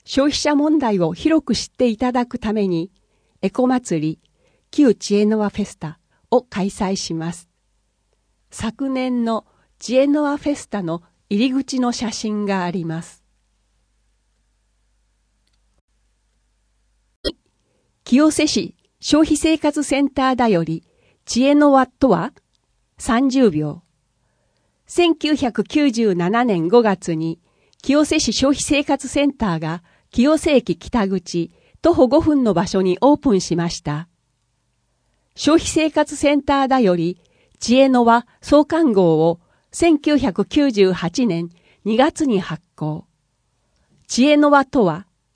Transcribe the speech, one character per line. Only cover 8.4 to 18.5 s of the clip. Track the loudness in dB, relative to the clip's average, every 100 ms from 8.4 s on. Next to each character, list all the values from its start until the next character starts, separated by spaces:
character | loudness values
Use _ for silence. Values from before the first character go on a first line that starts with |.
| _
昨 | -10 -10 -6 -6
年 | -4 -4 -4 -4
の | -4 -8 _ _ _
知 | -2 2
恵 | 2
の | 2
輪 | 0 -2
フ | -4
ェ | -6
ス | -6
タ | -8
の | -6 -8 -10 _ _
入 | -2 0
り |
口 | -2 -4 -4
の | -4
写 | -4 -6
真 | -6 -6 -6 -4
が | -4
あ | -4
り | -6 -6
ま | -8
す。 | -12 -20 _ _ _ _ _ _ _ _ _ _ _ _ _ _ _ _ _ _ _ _ _ _ _ _ _ _ _ _ _ _ _ _ _ _ _ _ _ _ _ _ -12 -12 _ _ _ _ _ _
清 | 0 2 4
瀬 | 2
市 | -2